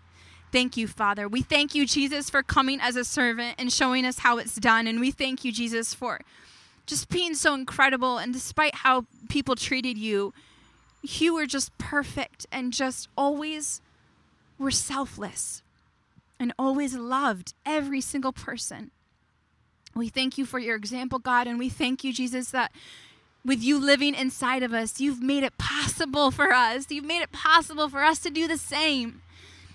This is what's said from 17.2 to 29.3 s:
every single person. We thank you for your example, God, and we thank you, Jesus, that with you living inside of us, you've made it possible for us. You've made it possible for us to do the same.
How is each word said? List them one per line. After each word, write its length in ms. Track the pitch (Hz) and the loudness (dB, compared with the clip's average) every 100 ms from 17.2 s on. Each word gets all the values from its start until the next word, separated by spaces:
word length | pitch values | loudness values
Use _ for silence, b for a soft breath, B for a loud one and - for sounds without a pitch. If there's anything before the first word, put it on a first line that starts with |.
| 277 196 175 - - | 0 0 -6 -12 -4
every 360 | 302 277 269 | -2 -2 -4
single 320 | 254 285 262 | -4 -4 -4
person. 580 | 262 - 247 - 123 107 _ _ _ _ _ _ _ _ _ - - | -6 -10 -8 -8 -10 -16 _ _ _ _ _ _ _ _ _ -12 -6
We 140 | 233 | -4
thank 280 | 262 262 269 | -2 -2 -2
you 80 | 262 | -4
for 140 | 262 | -4
your 160 | 233 220 | -4 -4
example, 420 | 208 247 254 262 | -4 -8 -4 -4
God, 300 | 254 247 240 | 0 0 2
and 100 | 240 | -2
we 120 | 254 | -4
thank 340 | - 254 262 | -2 -2 0
you, 80 | 269 | -4
Jesus, 400 | 247 254 254 247 | -2 -2 -4 -4
that 220 | 262 233 B B B B B B _ 247 | -2 -4 B B B B B B _ -2
with 180 | 262 | 0
you 160 | 233 285 | 4 4
living 340 | 277 277 294 | 6 6 6
inside 480 | 277 262 - 254 262 | 2 -2 0 0 0
of 120 | 247 | 0
us, 260 | 226 226 - | -2 -2 -2
you've 220 | 277 254 | -2 0
made 220 | 254 277 | 0 2
it 140 | 269 - | 0 -2
possible 720 | - 285 285 - 294 277 277 | -4 -2 -2 0 0 4 4
for 220 | 254 285 | 4 4
us. 400 | 254 233 247 269 | 6 4 2 -4
You've 140 | 294 294 | -8 -4
made 160 | 339 | -2
it 100 | 330 | -4
possible 560 | - 311 330 320 302 302 | 0 6 6 6 -2 -2
for 160 | 277 | 4
us 160 | 302 320 | 4 4
to 100 | 349 | -2
do 200 | 302 330 | -2 0
the 80 | 320 | -2
same. 640 | - 285 311 277 233 - - | -2 0 2 2 -2 -8 -20